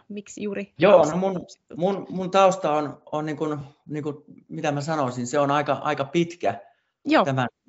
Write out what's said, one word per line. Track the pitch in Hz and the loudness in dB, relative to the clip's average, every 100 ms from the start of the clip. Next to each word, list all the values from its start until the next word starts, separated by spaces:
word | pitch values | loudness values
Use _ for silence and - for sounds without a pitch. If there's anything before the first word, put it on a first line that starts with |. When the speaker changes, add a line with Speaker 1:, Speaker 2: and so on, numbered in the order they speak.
| - | -12
Speaker 1:
miksi | 208 202 - | -16 -14 -10
juuri | 208 196 202 _ | -8 -6 -10 _
Speaker 2:
Joo, | 180 185 | 6 8
Speaker 1:
Ranska? | 151 170 | 6 2
Speaker 2:
no | |
mun, | 190 185 - - _ 135 | -2 -2 -8 -20 _ -4
mun, | 180 196 - | -2 -2 -6
mun | 180 185 | -8 0
tausta | 190 190 180 160 | 4 4 4 0
on, | 151 147 135 - | -2 -2 -8 -8
on, | 151 151 | -6 -6
niinku, | 151 156 147 139 _ - | -4 -4 -4 -10 _ -10
niinku, | 151 151 143 - - _ | -8 -8 -10 -16 -20 _
mitä | 160 160 | -6 -4
mä | 143 | -4
sanoisin, | 143 160 131 120 120 | -4 -2 -2 -2 -2
se | 147 | 0
on | 139 | 2
aika, | 147 147 | 2 0
aika | 135 - 147 139 | -2 -2 -4 -2
pitkä | 170 170 - - - - _ _ _ - | 0 -2 -2 -4 -4 -12 _ _ _ 0
Speaker 1:
Joo. | 294 180 | 2 4
Speaker 2:
tämän, | 131 123 - | 0 -2 -6